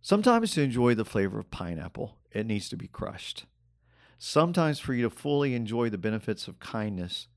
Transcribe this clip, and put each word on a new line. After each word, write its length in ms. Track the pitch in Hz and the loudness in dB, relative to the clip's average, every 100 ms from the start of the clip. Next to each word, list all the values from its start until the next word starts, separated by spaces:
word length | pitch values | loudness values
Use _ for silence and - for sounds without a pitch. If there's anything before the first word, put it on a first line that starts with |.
Sometimes 520 | - 202 220 233 226 | 4 4 6 6 4
to 100 | - | 2
enjoy 320 | 143 123 120 | 2 4 4
the 100 | 113 | 4
flavor 360 | 110 110 98 104 | 2 0 0 -2
of 100 | - | -10
pineapple, 680 | - 87 82 82 - - - _ | -10 -8 -6 -8 -8 -10 -12 _
it 160 | 104 110 | -6 -2
needs 220 | 104 - | -2 -4
to 80 | - | -10
be 100 | 110 | -12
crushed. 600 | - - 90 - - - _ _ _ _ _ _ _ | -8 -8 -8 -12 -14 -16 _ _ _ _ _ _ _
Sometimes 640 | - 151 165 175 160 143 | 0 2 4 4 2 0
for 160 | - | -2
you 80 | 123 | 0
to 80 | 117 | 0
fully 440 | - 143 143 143 | -2 0 2 2
enjoy 360 | 123 113 117 120 | 0 -2 0 0
the 80 | 104 | 0
benefits 480 | 104 110 - 104 - | -2 -2 -4 -6 -6
of 140 | - | -14
kindness 680 | - 113 107 95 90 - - | -8 -4 -4 -4 -6 -8 -12